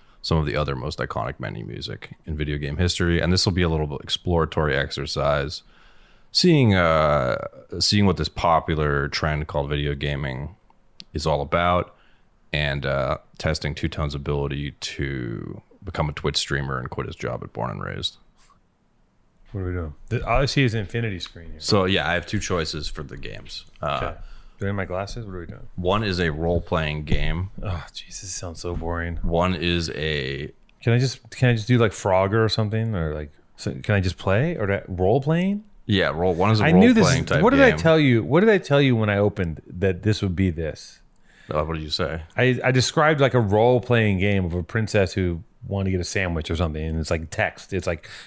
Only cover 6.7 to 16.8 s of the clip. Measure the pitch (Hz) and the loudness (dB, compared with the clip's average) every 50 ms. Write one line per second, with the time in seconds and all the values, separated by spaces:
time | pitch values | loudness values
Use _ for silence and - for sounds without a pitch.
6.7 | 98 92 87 82 80 78 78 76 73 71 65 62 57 - - - - - - - | 6 6 4 4 4 4 4 4 4 2 2 0 -2 -4 -6 -10 -12 -16 -18 -10
7.7 | - 85 85 - 104 104 101 98 87 78 78 - - - - 87 82 78 - - | -6 -2 0 2 4 4 4 4 2 2 -2 -6 -4 0 2 4 4 4 2 2
8.7 | 80 76 76 73 71 71 69 71 - - - 80 76 76 76 - - 73 71 71 | 0 0 0 0 0 0 -2 -2 -4 -2 -2 -2 -2 -2 -4 -4 -4 -4 -2 -2
9.7 | 73 73 73 73 71 69 73 73 71 69 73 69 64 64 71 80 - - _ _ | -2 -2 -2 -2 -4 -4 -4 -4 -4 -4 -4 -6 -6 -8 -8 -10 -12 -16 _ _
10.7 | _ _ _ _ _ - - _ - 80 76 80 76 71 71 73 - 85 87 87 | _ _ _ _ _ -20 -16 _ -8 -4 -2 0 0 0 0 0 0 2 2 2
11.7 | 90 90 87 - - _ _ _ _ _ _ _ _ _ _ _ - 73 76 71 | 2 2 0 -4 -8 _ _ _ _ _ _ _ _ _ _ _ -4 -2 -2 -2
12.7 | 69 71 69 67 67 69 65 67 76 - - _ _ - - 80 78 - - 76 | -2 -2 -2 -2 -2 -2 -2 -2 -4 -6 -8 _ _ -6 -4 -2 -2 -2 -4 -6
13.7 | 71 - - 82 - - 80 73 71 71 69 71 73 71 71 71 69 69 71 71 | -6 -4 -6 -6 -4 -4 -4 -4 -4 -6 -6 -4 -4 -2 -2 -4 -4 -6 -8 -8
14.7 | - - - - - - 73 69 69 65 60 57 57 50 50 50 - - - _ | -10 -10 -10 -10 -8 -6 -6 -6 -6 -6 -6 -8 -8 -8 -10 -10 -12 -14 -18 _
15.7 | _ - - - - - 80 73 73 - - 76 69 - - - 71 69 69 67 | _ -20 -16 -10 -6 -4 -4 -4 -4 -4 -4 -4 -2 -2 -2 -2 -2 -4 -4 -4
16.7 | 67 64 | -6 -6